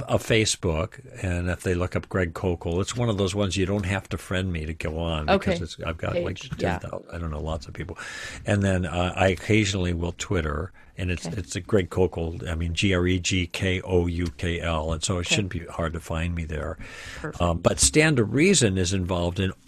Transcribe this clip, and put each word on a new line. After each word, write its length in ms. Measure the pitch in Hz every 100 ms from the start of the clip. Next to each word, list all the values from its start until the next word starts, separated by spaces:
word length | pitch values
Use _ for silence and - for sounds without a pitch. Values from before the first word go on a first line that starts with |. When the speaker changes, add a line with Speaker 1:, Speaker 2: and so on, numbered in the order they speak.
| 123
Speaker 1:
a 100 | 117
Facebook, 800 | - 113 107 - 92 78 92 - - -
and 280 | 95 87 90
if 100 | 85
they 120 | 95
look 200 | 87 90
up 140 | 90 -
Greg 240 | 98 87
Koukl, 480 | - 95 85 90 87
it's 160 | 98 123
one 140 | 120
of 80 | 101
those 160 | 98
ones 220 | 101 101 95
you 80 | 92
don't 200 | 104 95
have 220 | 98 -
to 100 | 101
friend 320 | - 92 95
me 140 | 82
to 80 | 78
go 260 | 80 85 80
on, 280 | 82 78 78
because 280 | 196 196 170
Speaker 2:
Okay. 60 |
Speaker 1:
it's, 120 | 82 - -
I've 120 | 80
got, 160 | 92
like, 260 | 175 175 -
Speaker 2:
Page, 100 | 131 -
yeah. 200 | 95 92
Speaker 1:
ten 120 | -
thousand, 160 | 92 -
I 60 | 85
don't 120 | 82
know, 100 | 76
lots 260 | 78 82 -
of 80 |
people. 240 | - 78 - - - - - -
And 160 | 104
then, 240 | 98 92 90
uh, 260 | 87 90
I 140 | - 95
occasionally 640 | 90 - 107 101 98 90
will 220 | 85 85 -
Twitter, 540 | - 95 78 73 92 - - -
and 120 | 92
it's, 140 | 87 82
Speaker 2:
Okay. 80 | 107
Speaker 1:
it's 180 | 90
a 60 | 101
Greg 300 | 90 107 87
Koukl, 560 | - 90 85 82 87 -
I 60 | 80
mean, 180 | 85
G 180 | 80 101
R 140 | 90 90
E 140 | 92
G 260 | 87 95 85
K 340 | - 95 92
O 240 | - 92 87
U 180 | 85 87 -
K 240 | 87 85
L, 320 | 82 80 80
and 80 | 80
so 120 | - 90
it 20 |
Speaker 2:
Okay. 160 | 87 -
Speaker 1:
shouldn't 160 | 95
be 80 | 85 85
hard 260 | - 82
to 80 | 80
find 340 | - 82 85
me 100 | 85
there. 320 | 80 78 76 - - - - -
Speaker 2:
Perfect. 200 | 156 -
Speaker 1:
Um, 180 | 87 85
but 200 | - 87
Stand 380 | - 156 156 135
to 80 |
Reason 520 | 104 131 185 196 107 95
is 160 | 90
involved 460 | 98 90 90 87 90
in 140 | 95 -